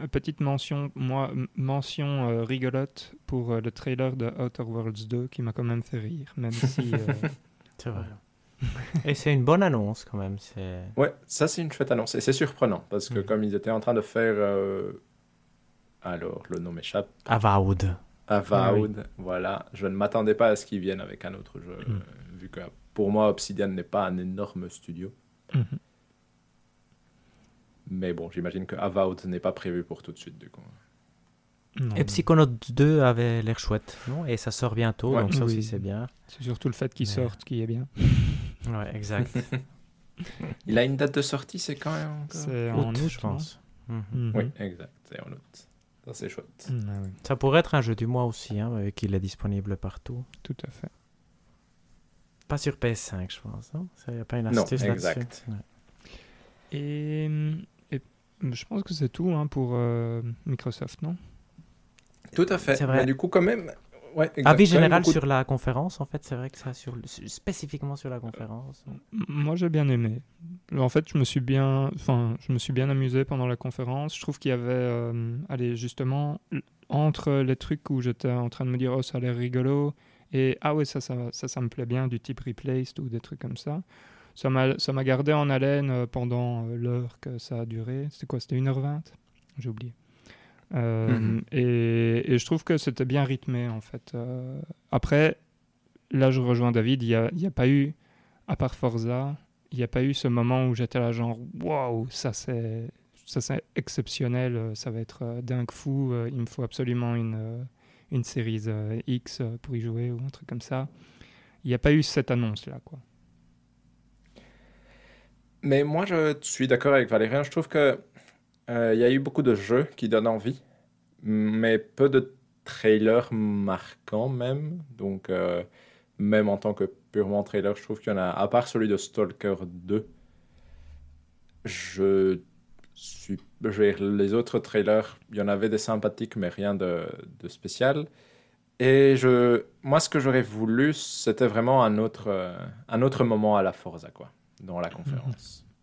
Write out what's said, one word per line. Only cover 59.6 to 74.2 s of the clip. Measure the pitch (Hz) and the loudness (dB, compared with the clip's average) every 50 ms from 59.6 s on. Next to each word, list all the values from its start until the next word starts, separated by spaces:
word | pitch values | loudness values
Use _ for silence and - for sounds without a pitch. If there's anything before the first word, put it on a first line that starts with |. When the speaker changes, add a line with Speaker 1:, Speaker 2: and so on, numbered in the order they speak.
| 131 120 123 | -2 0 0
Speaker 1:
euh, | 123 120 120 120 117 117 117 117 117 117 117 117 - - | 0 0 0 0 0 -2 -2 -4 -4 -6 -6 -8 -8 -6
Microsoft, | 151 131 - - 123 110 - - - - - | -6 -6 -4 -4 -6 -6 -6 -8 -10 -8 -8
non ? | 160 160 175 180 - - - - _ _ _ - - _ _ _ _ _ _ - _ _ _ _ - - - | -6 -6 -6 -8 -10 -16 -20 -20 _ _ _ -20 -20 _ _ _ _ _ _ -20 _ _ _ _ -20 -4 0
Speaker 3:
Tout | - 180 - | 0 2 2
à | 190 | 0
fait. | 170 - - 135 | 0 2 2 2
Speaker 2:
C'est | 131 147 | 4 4
vrai. | 131 131 131 | 4 4 4
Speaker 3:
Mais | 127 | 4
du | 131 135 | 4 2
coup, | 135 - 180 | 0 0 2
quand | - 185 | 4 4
même, | 175 202 240 220 170 151 - - - - - - - - - | 4 4 2 0 -4 -8 -14 -18 -20 -20 -20 -20 -20 -6 0
ouais, | 160 160 165 - | 0 0 0 0
exact, | 147 131 151 | 4 8 8
Speaker 2:
Avis | 147 151 208 | 10 10 8
Speaker 3:
quand | 175 175 | 8 8
même | 175 165 | 8 8
Speaker 2:
général | 160 180 175 | 8 6 6
Speaker 3:
beaucoup | 175 165 160 | 6 4 4
de | 160 | 4
Speaker 2:
sur | 147 | 2
la | 139 135 131 131 | 2 2 2 2
conférence, | - 135 123 - 135 120 127 160 185 - - | 0 -2 -2 -2 -2 -2 -2 -2 -4 -6 -6
en | 143 | -8
fait, | - - 147 - | -8 -8 -10 -8
c'est | - 135 | -8 -8
vrai | 123 127 135 | -8 -8 -10
que | - | -12
ça, | - - 131 123 | -12 -12 -12 -12
sur | - - 131 120 | -10 -12 -12 -12
le, | 117 - | -12 -12
su-, | - - - - - | -14 -16 -14 -14 -14
spécifiquement | - - - 202 185 - 156 143 - 143 143 139 139 | -14 -10 -8 -8 -8 -6 -8 -10 -8 -8 -8 -8 -8
sur | 135 - 135 | -8 -8 -8
la | 127 120 | -8 -8
conférence. | 113 113 110 - 113 107 110 117 131 135 131 - _ 135 - 139 - _ 214 | -8 -10 -10 -10 -12 -12 -12 -12 -14 -16 -18 -18 _ -16 -16 -16 -16 _ -8
Speaker 1:
M-, | 220 - - | -6 -6 -4
moi, | 143 147 147 151 165 | -2 -2 0 0 0
j'ai | 175 175 170 | 0 0 2
bien | 156 156 147 | 2 2 4
aimé. | 139 127 117 117 110 110 127 - _ _ _ 170 165 175 - _ - - | 4 4 2 2 0 -2 -4 -8 _ _ _ -18 -18 -18 -18 _ -4 0
En | 139 131 123 | 0 2 2
fait, | - 151 156 | 2 2 2
je | - - | 2 2
me | 151 131 | 2 2
suis | - - 143 | 2 0 0
bien, | 123 127 135 135 135 135 135 135 135 135 - | 0 2 2 2 2 2 2 2 0 0 -2
enfin, | - - - 127 120 117 113 - - | -2 0 2 2 2 2 0 -2 -4
je | - - | -4 -2
me | 131 | -2
suis | 120 - - 131 | -2 -2 -2 0
bien | 127 131 139 | 0 0 2
amusé | 139 135 135 127 123 131 135 | 0 0 0 2 2 0 0
pendant | - 151 131 127 | 0 -2 -2 -2
la | 127 123 | -2 -2
conférence. | - - 131 - - 127 120 127 139 147 156 - | -4 -6 -8 -6 -6 -6 -4 -4 -4 -4 -6 -8
Je | - | -8